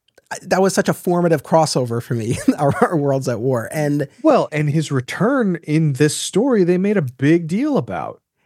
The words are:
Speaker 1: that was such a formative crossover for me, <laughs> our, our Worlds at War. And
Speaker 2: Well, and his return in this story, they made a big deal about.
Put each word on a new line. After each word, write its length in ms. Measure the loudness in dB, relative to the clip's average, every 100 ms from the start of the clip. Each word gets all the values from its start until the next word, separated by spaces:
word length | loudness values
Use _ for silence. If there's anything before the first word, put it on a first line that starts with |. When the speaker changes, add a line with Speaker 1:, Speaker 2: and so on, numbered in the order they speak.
| _ _ -16 -14
Speaker 1:
that 180 | -2 2
was 140 | 2
such 140 | 2 -2
a 40 |
formative 500 | -2 0 2 2 0
crossover 580 | 2 2 2 0 -2 -4
for 120 | -4
me, 220 | -4 -2 -2 -2
<laughs> 120 | 0
our, 160 | 0 2
our 120 | 0 0
Worlds 320 | 0 -2 -2
at 100 | -4
War. 300 | -2 -2 -4
And 380 | -4 -2 -2 -4 _
Speaker 2:
Well, 260 | 2 2 2
and 180 | -2 0
his 220 | 0 0
return 640 | -4 -4 -2 0 2 0 -2
in 300 | -2 0 0
this 240 | 2 0 0
story, 480 | -4 0 2 2
they 140 | 2 2
made 180 | 2 0
a 60 |
big 440 | -2 -2 2 2 2
deal 300 | -2 0 -2
about. 420 | -2 -8 -8 -12 _ _